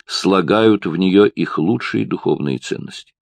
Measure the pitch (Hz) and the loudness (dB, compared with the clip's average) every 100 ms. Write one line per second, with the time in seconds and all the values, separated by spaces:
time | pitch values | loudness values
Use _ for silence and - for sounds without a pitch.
0 | - - 90 95 82 104 113 104 95 80 | -12 -4 0 2 2 4 4 2 -2 -2
1 | 95 92 104 - 85 - 80 - - - | 2 4 4 2 -6 -2 -2 -2 -4 -6
2 | 107 - - 78 73 64 - - - - | -4 -4 0 0 0 -4 -6 -10 -10 -16
3 | - _ | -20 _